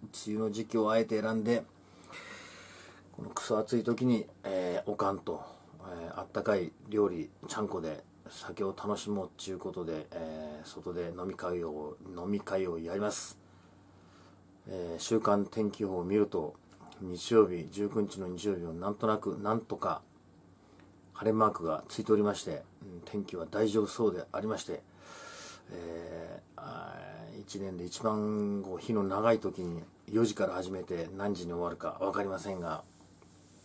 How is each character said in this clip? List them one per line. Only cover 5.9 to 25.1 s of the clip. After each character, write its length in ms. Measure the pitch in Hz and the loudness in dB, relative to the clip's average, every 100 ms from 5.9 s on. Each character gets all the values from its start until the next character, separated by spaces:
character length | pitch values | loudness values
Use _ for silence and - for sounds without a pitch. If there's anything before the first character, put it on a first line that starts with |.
え 200 | 85 82 | -10 -8
ー、 100 | 87 | -8
あ 40 | |
っ 20 | 90 | -4
た 120 | 107 | 0
か 140 | 95 98 | 4 4
い 180 | 82 - 101 | 2 -6 0
料 180 | 104 98 | 4 4
理、 220 | 87 76 - - | 2 -6 -10 -8
ち 80 | - | -4
ゃ 60 | |
ん 60 | 104 | -2
こ 120 | 92 | -2
で 240 | 80 76 - - - | -4 -6 -12 -20 -14
酒 340 | - - 87 | -10 -8 -2
を 140 | 98 95 | -2 -2
楽 220 | 104 101 | -2 -2
し 100 | 104 | -2
も 160 | 104 | -2
う 20 | 92 | -4
っ 20 | - | -8
ち 140 | 95 | -8
ゅ 20 | |
う 40 | 90 | -6
こ 140 | 95 | -6
と 140 | 92 82 | -4 -4
で、 200 | 78 76 | -4 -6
え 500 | 87 80 78 76 76 | -8 -6 -6 -8 -10
ー、 60 | - | -10
外 240 | 90 90 | -8 -6
で 220 | 87 85 90 | -4 -4 -4
飲 100 | 92 | -6
み 80 | |
会 300 | 85 90 90 | -4 -2 -2
を、 320 | 82 76 76 - 92 | -2 -4 -6 -10 -10
飲 160 | 87 90 | -6 0
み 80 | 104 | 0
会 280 | - 95 92 | 0 0 0
を 120 | 82 | -2
や 140 | 82 | -2
り 80 | 98 | 0
ま 100 | 104 | 0
す。 280 | - - - - - - - - - - - - - - - - | 0 -4 -8 -18 -20 -20 -20 -20 -20 -20 -20 -20 -20 -20 -20 -10
え 280 | 95 85 85 | -6 -4 -4
ー、 40 | |
週 160 | - 113 | 2 4
間 260 | 110 104 98 | 6 6 4
天 240 | 113 104 | 0 0
気 140 | - | 0
予 40 | 98 | -2
報 120 | 92 | 0
を 40 | |
見 100 | 87 | 4
る 120 | 104 101 | 4 4
と、 280 | 90 76 - - - - - | 2 -2 -6 -18 -20 -20 -10
日 320 | 92 87 - | -8 -6 6
曜 160 | 113 98 | 8 8
日、 220 | 87 67 | 4 -4
十 180 | 98 101 | -2 0
九 140 | 110 | 2
日 140 | 104 95 | 0 -2
の 120 | 92 | -6
日 200 | 87 101 | -2 0
曜 80 | 90 | 0
日 80 | |
は 100 | 85 | -2
な 160 | 82 98 | -2 -4
ん 40 | 104 | 2
と 100 | 110 | 2
な 100 | 107 | 2
く、 220 | 101 98 | 0 -2
な 160 | 104 | 0
ん 60 | 113 | 0
と 160 | - 98 | -2 -2
か、 260 | 92 80 - - - - - - - - - - - | -2 -2 -6 -20 -20 -20 -20 -20 -20 -20 -20 -20 -18
晴 100 | - | 0
れ 80 | 107 | 2
マ 160 | 110 107 | 6 4
ー 20 | |
ク 140 | - | 4
が 180 | 85 - - | -2 -2 -4
つ 100 | - | -4
い 60 | |
て 80 | 104 | 4
お 40 | 107 | 6
り 60 | |
ま 100 | 104 | 6
し 120 | 90 | 2
て、 180 | 90 80 - - | -4 -6 -8 -16
う 40 | 98 87 | -14 -12
ん、 40 | |
天 200 | - 104 | -6 -6
気 100 | 92 | -4
は 100 | 90 82 | -6 -2
大 180 | 104 110 | 2 4
丈 140 | 110 | 4
夫 40 | 101 | 2
そ 220 | - 107 | 4 2
う 40 | |
で 100 | 90 - | 2 -4
あ 100 | - | -2
り 60 | 107 | -2
ま 100 | 107 | -2
し 60 | |
て、 220 | - - - - - | -4 -8 -10 -20 -18